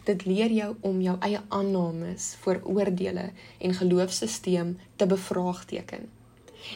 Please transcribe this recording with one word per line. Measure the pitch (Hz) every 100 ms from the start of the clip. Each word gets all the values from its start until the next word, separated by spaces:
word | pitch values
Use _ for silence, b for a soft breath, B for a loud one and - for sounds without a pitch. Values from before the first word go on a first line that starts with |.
dit | - 185 185
leer | 190 226
jou | 220 208 220
om | 196 185
jou | 185 180
eie | 202 208 -
aannames, | 202 196 190 170 165 170 185 - -
vooroordele | - 180 - 196 190 180 190 180 185 B B B
en | 185
geloofssysteem | 185 185 180 185 - 220 - 190 175 170 175 B -
te | 196
bevraagteken. | 190 - 180 180 180 - - - - - - - - - B B